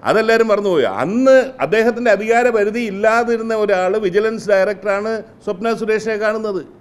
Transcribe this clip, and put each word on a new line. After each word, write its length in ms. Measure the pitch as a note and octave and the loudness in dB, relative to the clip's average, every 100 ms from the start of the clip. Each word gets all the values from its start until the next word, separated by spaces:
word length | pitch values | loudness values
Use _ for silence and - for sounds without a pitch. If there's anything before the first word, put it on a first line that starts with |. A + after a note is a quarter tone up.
| F#2 | 2
അതെല്ലാവരും 380 | F3+ A3 A3+ A3+ | 0 2 2 2
മറന്നുപോയി. 360 | G#3 G3+ E3+ A2+ F#2+ | 0 2 0 0 0
അന്ന് 320 | C3+ A3 C4 C4 A#3 - C#3 | -2 0 6 6 4 -4 -2
അദ്ദേഹത്തിൻ്റെ 440 | G#3 A3+ A3+ A#3+ G3 | 2 0 0 0 0
അധികാര 300 | A3 A#3 B3 A3+ | 2 2 2 2
പരിധി 260 | G#3 A3 A#3 | 0 -2 -6
ഇല്ലാതിരുന്ന 640 | G3 A3 A3+ A#3 A#3 A3+ A3 | 0 0 2 0 -2 -2 -2
ഒരാൾ 300 | G#3 F#3+ F#3 G#3 | 0 0 0 0
വിജിലൻസ് 460 | G#3 F3+ A3 A3 F#3 | 0 0 -2 -4 0
ഡയറക്ടറാണ് 600 | G3 F#3+ G3 G3+ G3 G#3+ A3+ - - - | 2 2 -2 -4 -4 -4 -6 -10 -14 -10
സ്വപ്ന 260 | G3 A3+ A3 | -6 -4 -4
സുരേഷിനെ 380 | G#3+ G#3+ A3 G#3+ | -2 -2 -2 -2
കാണുന്നത്. 360 | G#3+ A3 A3 F#3+ C#3 - | -2 -2 -4 -6 -8 -18